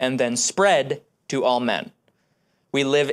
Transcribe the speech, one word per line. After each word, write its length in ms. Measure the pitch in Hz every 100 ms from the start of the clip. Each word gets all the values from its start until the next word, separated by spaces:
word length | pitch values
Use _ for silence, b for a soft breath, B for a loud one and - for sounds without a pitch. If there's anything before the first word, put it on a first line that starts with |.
and 180 | 127 131
then 180 | 120 123
spread 640 | - - 196 160 139 147 _ _ -
to 160 | 139
all 160 | 123 123
men." 320 | 120 92 - _ _ _ _ _ _ _ -
We 120 | 139
live 260 | 135 147 139